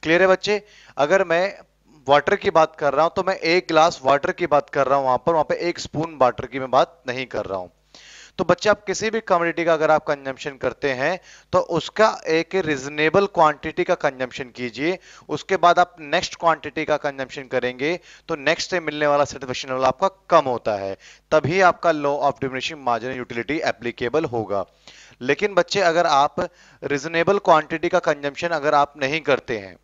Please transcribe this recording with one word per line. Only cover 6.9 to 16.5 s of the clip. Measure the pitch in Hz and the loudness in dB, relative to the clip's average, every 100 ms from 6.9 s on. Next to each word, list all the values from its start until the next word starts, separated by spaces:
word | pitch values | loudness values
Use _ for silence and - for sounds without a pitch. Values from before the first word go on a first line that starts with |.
| - 131 | -2 -10
नहीं | 123 127 | -8 -6
कर | 110 | -6
रहा | 95 95 | -6 -6
हूं। | 90 _ _ - - - - - | -8 _ _ -20 -20 -20 -20 -8
तो | |
बच्चे, | 185 175 214 | -4 -2 0
आप | 208 | -2
किसी | - 185 214 | -4 -6 -6
भी | 220 | -6
कमोडिटी | - 180 170 160 | -2 -2 -2 -2
का | 170 | -2
अगर | 160 156 | 0 2
आप | 156 156 | 0 0
कंजम्पशन | 147 135 127 151 131 | -6 -6 -10 -12 -6
करते | 135 117 143 | -8 -4 -4
हैं | 127 139 180 - - _ | -2 -4 -4 -10 -20 _
तो | 185 | -2
उसका | - 165 - - 220 - - | 0 -4 -4 0 0 0 -2
एक | 160 160 | -2 0
रीजनेबल | 190 160 143 135 151 156 175 196 | -4 -2 -4 -4 0 2 2 0
क्वांटिटी | - 156 147 160 156 | 2 2 2 -8 -4
का | 175 | -2
कंजम्पशन | 175 151 131 127 - 131 117 | 0 -2 -2 -8 -8 -14 -8
कीजिए, | 123 113 151 185 - - - | -10 -4 -4 -6 -10 -20 -10
उसके | 151 - 190 | -10 -4 2
बाद | 170 170 | 4 4
आप | 175 - | 2 0
नेक्स्ट | 151 156 - - | -4 -4 -4 -2
क्वांटिटी | 170 | 0